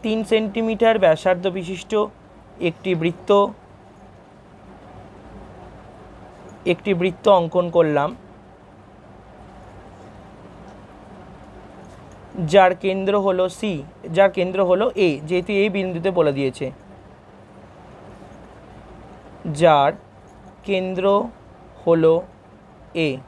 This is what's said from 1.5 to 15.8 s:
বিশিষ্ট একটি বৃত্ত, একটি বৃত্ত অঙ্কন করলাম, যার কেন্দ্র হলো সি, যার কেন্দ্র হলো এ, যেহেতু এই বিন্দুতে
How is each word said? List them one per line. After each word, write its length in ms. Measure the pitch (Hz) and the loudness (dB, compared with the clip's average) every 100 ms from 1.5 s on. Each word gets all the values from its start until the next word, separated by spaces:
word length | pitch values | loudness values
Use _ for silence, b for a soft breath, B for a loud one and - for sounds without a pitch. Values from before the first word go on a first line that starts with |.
বিশিষ্ট 460 | 180 175 180 - 214 - - - - - - | -6 -8 -10 -4 -4 -4 -8 -20 -20 -20 -6
একটি 340 | 175 165 185 | -6 -4 -4
বৃত্ত, 520 | 175 165 170 - 202 302 208 - - - - - - - - - - - - - - - - - - - 359 - - - - - - - - - - - | -2 -2 -4 2 2 2 -4 -20 -20 -20 -20 -20 -20 -20 -20 -20 -20 -20 -20 -20 -20 -20 -20 -20 -20 -20 -20 -20 -20 -20 -20 -20 -20 -20 -20 -20 -10 -4
একটি 280 | 170 208 | -4 -2
বৃত্ত 340 | 175 185 185 - | -2 -2 0 4
অঙ্কন 420 | 190 170 180 175 | 4 2 -2 0
করলাম, 460 | 170 156 147 151 240 - - - - - - - - - - - - - - - - - - - - - - - - - - - - - 190 - - - - - - 185 - - - - 190 160 | 2 2 2 -2 -6 -20 -20 -20 -20 -20 -20 -20 -20 -20 -20 -20 -20 -20 -20 -20 -20 -20 -20 -20 -20 -20 -20 -20 -20 -20 -20 -20 -20 -20 -20 -20 -20 -20 -20 -20 -20 -20 -20 -20 -20 -16 -8 4
যার 280 | 196 185 | 6 6
কেন্দ্র 460 | 180 196 190 190 202 | 2 -4 -2 -2 0
হলো 280 | 196 185 185 | 0 0 -2
সি, 340 | - 214 160 139 - - | -2 -6 -6 -10 -18 -6
যার 160 | 165 196 | 2 2
কেন্দ্র 340 | 190 185 185 | 2 -4 0
হলো 260 | 185 180 233 | 0 2 0
এ, 240 | - 180 139 151 | 0 0 0 -4
যেহেতু 240 | 180 175 | -4 -2
এই 160 | 202 208 | 0 0
বিন্দুতে 420 | 196 | -2